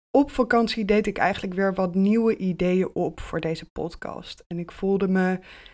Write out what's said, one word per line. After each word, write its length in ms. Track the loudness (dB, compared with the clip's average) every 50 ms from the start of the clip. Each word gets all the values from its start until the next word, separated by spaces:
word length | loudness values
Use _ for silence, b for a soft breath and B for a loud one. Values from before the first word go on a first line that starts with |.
| _ _
op 200 | 2 4 4 4
vakantie 540 | 2 0 0 2 2 2 2 2 -2 -2 0
deed 220 | 2 2 2 2
ik 120 | 0 0 0
eigenlijk 360 | 0 0 0 -2 -4 -6 -2
weer 200 | 0 0 0 0
wat 200 | 0 -2 0 2
nieuwe 420 | 2 2 4 4 4 4 2 2
ideeën 580 | 0 0 -2 -2 0 0 2 2 2 0 0 -2
op 260 | -4 -4 -4 -4 -8
voor 200 | -10 -8 -6 -4
deze 260 | -4 -4 -6 -6 -10 -12 -10
podcast. 720 | -8 -8 -8 -8 -10 -12 -12 -12 -12 -14 -16 -18 -18 -14
En 120 | -10 -10 -10
ik 140 | -10 -10 -10
voelde 360 | -6 -2 0 0 2 2 2
me 300 | 2 2 2 2 0 -2 B B B B B B